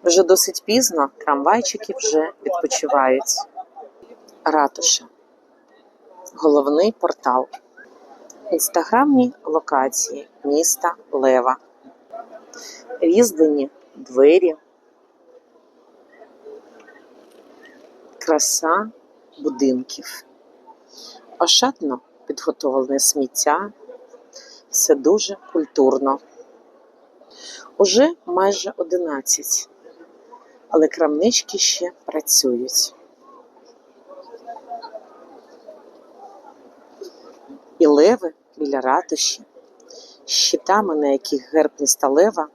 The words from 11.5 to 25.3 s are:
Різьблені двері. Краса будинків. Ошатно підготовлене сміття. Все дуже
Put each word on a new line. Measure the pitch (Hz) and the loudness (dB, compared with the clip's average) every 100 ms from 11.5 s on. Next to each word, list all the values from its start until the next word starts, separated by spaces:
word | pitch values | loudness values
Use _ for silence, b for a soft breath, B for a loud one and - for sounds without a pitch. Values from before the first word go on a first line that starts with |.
| 127 _ _ - _ _ 679 - 659 - B B B B - | -2 _ _ -20 _ _ -20 -20 -20 -20 B B B B -4
Різьблені | 165 185 240 156 156 147 139 _ _ - | 2 4 2 4 2 2 -4 _ _ -20
двері. | 131 127 139 180 180 156 _ _ _ _ _ _ _ - _ _ _ _ _ _ _ - - - 427 427 - - - - _ - - - - - - - - - - - | -6 4 6 6 4 -2 _ _ _ _ _ _ _ -20 _ _ _ _ _ _ _ -20 -20 -20 -20 -20 -20 -20 -20 -20 _ -20 -20 -20 -20 -20 -20 -20 -20 -20 -20 -12
Краса | - 156 - - 160 180 220 - _ _ _ - | -2 0 0 -2 0 -2 -2 -12 _ _ _ -8
будинків. | 277 254 - 127 127 - - - - _ _ _ - - _ B B B - - | -8 -2 0 0 -6 -14 -16 -18 -20 _ _ _ -20 -20 _ B B B -20 -4
Ошатно | 175 - 254 - - - _ _ _ | 2 4 2 -2 -6 -6 _ _ _
підготовлене | 147 - 147 143 131 131 139 | -6 -6 -4 -2 -2 0 0
сміття. | - 147 131 - - 156 202 - - - - - _ B B B _ | 0 0 -4 -2 0 0 -2 -14 -20 -20 -20 -20 _ B B B _
Все | - - 147 | -4 2 2
дуже | 135 208 - | 4 2 0